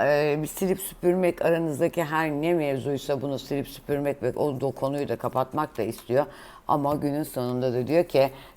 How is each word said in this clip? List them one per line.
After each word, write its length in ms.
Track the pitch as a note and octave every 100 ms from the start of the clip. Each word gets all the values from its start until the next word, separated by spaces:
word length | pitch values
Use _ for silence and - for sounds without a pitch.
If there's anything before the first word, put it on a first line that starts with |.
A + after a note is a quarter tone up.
e, 380 | C3 D3 D3+ D3
bir 60 | D3+
silip 320 | - F#3+ F#3+
süpürmek, 640 | - - F3+ F#3 F3 - D#3+
aranızdaki 580 | E3 E3 C#3 E3 F3
her 280 | D3+ D#3 D#3
ne 220 | D3 E3
mevzuysa 680 | F3 D3 C3+ B2 C3+ - C#3
bunu 180 | C#3 C3
silip 280 | - C#3+ C3
süpürmek 560 | - - C#3+ C#3+ C#3
ve 80 | B2+ -
o 160 | D3
do-, 240 | B2+ C3+ -
konuyu 340 | C3+ C#3+ C3+
da 60 | A#2
kapatmak 640 | A#2+ B2+ C3 D3+ D3+ -
da 60 |
istiyor. 420 | G#2+ A#2 - B2+ D3 - - - -
Ama 280 | D3+ C#3+ D3
günün 280 | D3 C#3+
sonunda 500 | D3 C3 B2 B2 B2+
da 140 | A#2+ A#2+
diyor 160 | E3
ki, 260 | F3 C3+ C3+ C3 -